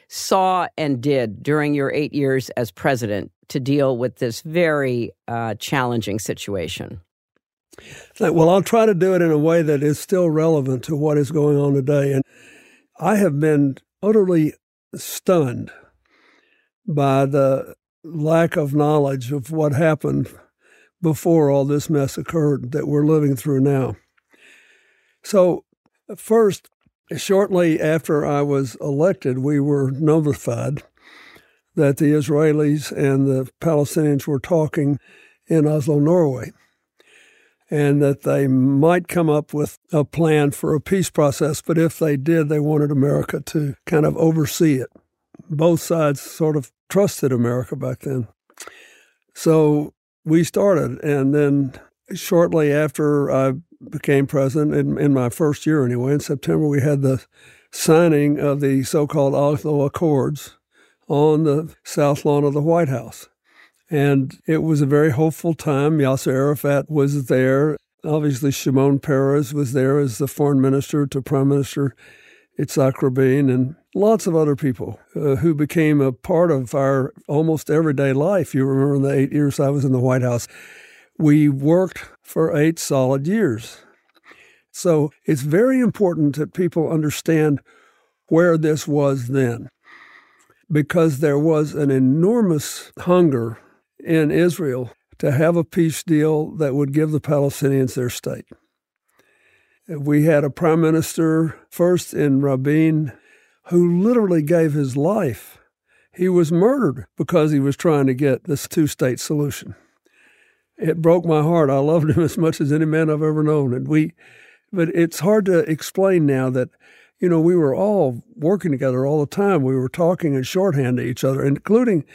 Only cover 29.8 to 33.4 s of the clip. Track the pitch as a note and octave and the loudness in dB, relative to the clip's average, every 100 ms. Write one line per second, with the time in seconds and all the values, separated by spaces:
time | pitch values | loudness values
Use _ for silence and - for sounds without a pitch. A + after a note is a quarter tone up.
29.8 | C3 C3+ D#3 D#3+ D3 B2+ - A#2 B2 D3 | -2 0 2 2 2 -2 -4 -6 -6 -6
30.8 | - _ _ - - - _ _ _ - | -12 _ _ -20 -20 -20 _ _ _ 0
31.8 | C#3+ C#3 D3 D3+ C3 D3 D#3 D3+ D3+ D3+ | 0 2 2 2 2 2 2 2 0 -2
32.8 | - - C#3 C3+ C3+ C3 | -4 -2 0 2 2 0